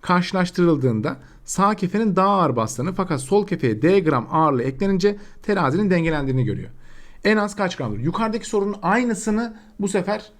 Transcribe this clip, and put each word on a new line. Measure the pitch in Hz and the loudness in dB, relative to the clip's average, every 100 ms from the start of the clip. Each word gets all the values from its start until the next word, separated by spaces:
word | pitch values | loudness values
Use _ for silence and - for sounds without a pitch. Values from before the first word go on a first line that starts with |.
karşılaştırıldığında | - 180 175 190 180 - 175 156 131 110 113 - - - | 2 0 2 0 -2 2 4 4 2 0 -2 -6 -14 -20
sağ | - - 202 | -10 0 2
kefenin | 208 180 208 220 180 | 2 -2 0 0 2
daha | 190 | 2
ağır | 202 165 120 | 4 2 2
bastığını | 110 - 135 | -2 -2 -4
fakat | 185 175 147 | -2 -2 -2
sol | - 202 202 | 2 0 2
kefeye | 165 127 107 | 0 0 2
D | 147 196 | 4 4
gram | 160 135 113 | 4 0 0
ağırlığı | 156 160 135 | 2 2 2
eklenince | 127 135 196 196 202 202 - - | 0 -2 0 2 2 0 -10 -14
terazinin | - 196 180 165 208 | -2 0 2 2 2
dengelendiğini | 180 160 156 139 131 | 2 2 0 0 0
görüyor. | 113 95 - - - - - - | 0 -2 -8 -14 -18 -18 -18 -4
En | 196 214 | 0 2
az | 208 208 | 0 -2
kaç | 190 - | -4 -4
gramdır? | 127 104 | -6 -4
Yukarıdaki | 127 175 226 220 - | -4 -2 -2 -4 -4
sorunun | 214 196 196 | -2 -2 -2
aynısını | 175 214 247 220 - 214 233 220 - - | 0 0 0 -2 -2 -2 -2 -8 -20 -6
bu | 196 | -2
sefer | 196 185 214 - _ | -2 -2 -4 -6 _